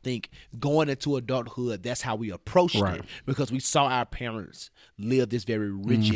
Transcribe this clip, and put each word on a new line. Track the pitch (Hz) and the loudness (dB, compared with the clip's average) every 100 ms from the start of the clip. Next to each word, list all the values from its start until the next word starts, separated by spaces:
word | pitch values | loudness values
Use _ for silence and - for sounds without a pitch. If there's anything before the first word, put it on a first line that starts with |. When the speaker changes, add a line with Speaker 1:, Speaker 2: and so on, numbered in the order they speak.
Speaker 1:
think | 127 120 - - - 117 | -6 -6 -8 -16 -18 -4
going | 139 151 147 | 0 2 2
into | 135 147 135 | 0 -2 -2
adulthood, | 123 131 117 - 123 101 | -2 -4 -4 -4 -4 -4
that's | 120 - | -4 -4
how | 131 | -2
we | 110 110 | -4 -4
approached | 87 - 180 180 - | -6 0 4 4 4
Speaker 2:
Right. | 98 85 | 2 0
Speaker 1:
it | - - - | -8 -8 -4
because | 135 139 | -2 -2
we | 131 | -2
saw | - 151 139 | 2 4 4
our | 127 117 | 2 -2
parents | - 120 110 92 - - _ - - | -6 -6 -6 -10 -14 -20 _ -20 -8
live | 107 131 117 | 0 2 2
this | 120 | 0
very | 101 110 104 | -2 -2 -2
rigid | 98 104 113 107 | -2 2 4 4